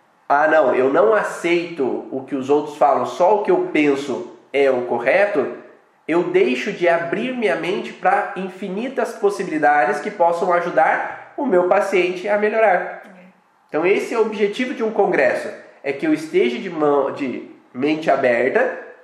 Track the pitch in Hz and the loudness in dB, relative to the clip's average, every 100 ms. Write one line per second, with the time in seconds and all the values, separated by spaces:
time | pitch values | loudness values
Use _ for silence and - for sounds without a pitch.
0 | _ _ - 143 156 156 135 123 131 147 | _ _ 0 2 4 4 4 4 2 4
1 | 208 214 180 - 170 170 170 - 127 104 | 4 4 0 -4 0 0 -2 -4 -4 -4
2 | - 131 131 139 127 147 147 - 147 131 | -6 -10 -6 -6 0 0 0 2 2 2
3 | 127 - 180 208 202 180 - 156 147 135 | -2 0 2 2 2 2 2 2 2 2
4 | - 120 - - _ 139 139 123 120 120 | -2 -6 -8 -16 _ 0 2 2 -2 -2
5 | 120 165 202 151 117 - - - _ _ | 2 2 2 0 -2 -6 -16 -20 _ _
6 | - 165 175 180 220 247 - 165 170 170 | -2 0 2 2 2 0 -4 -2 0 2
7 | 165 190 247 254 214 170 170 214 - - | 0 -4 -4 -2 -2 -2 -2 -4 -6 -2
8 | 185 202 202 - 185 - 202 190 254 269 | 0 2 0 -6 -10 -8 -8 -6 -6 -4
9 | 226 - 202 180 175 156 147 147 151 - | -6 -2 -2 0 -4 0 2 4 2 -2
10 | 214 - 170 170 190 175 175 156 160 226 | -6 0 0 2 0 0 0 2 2 0
11 | - - - - 277 180 180 196 196 196 | -4 -10 -14 -8 0 2 4 2 2 0
12 | 175 180 196 208 214 226 220 185 185 - | 0 -2 -2 0 0 2 2 2 -2 -10
13 | - - - _ _ _ _ 151 175 226 | -18 -20 -20 _ _ _ _ -2 0 0
14 | 247 233 214 208 202 202 254 254 220 214 | 0 -2 -2 0 -2 -2 -6 -4 -2 0
15 | 196 170 131 110 - - - - - 139 | 0 2 2 0 -6 -12 -18 -10 -8 -4
16 | 165 151 - 180 214 110 139 165 151 143 | 0 -2 0 0 0 -2 -8 -2 2 2
17 | - - 139 - - - _ 127 143 156 | 0 -4 -6 -6 -12 -20 _ -4 -2 0
18 | - 135 127 117 123 208 254 - - - | 0 2 2 2 2 2 0 -4 -14 -20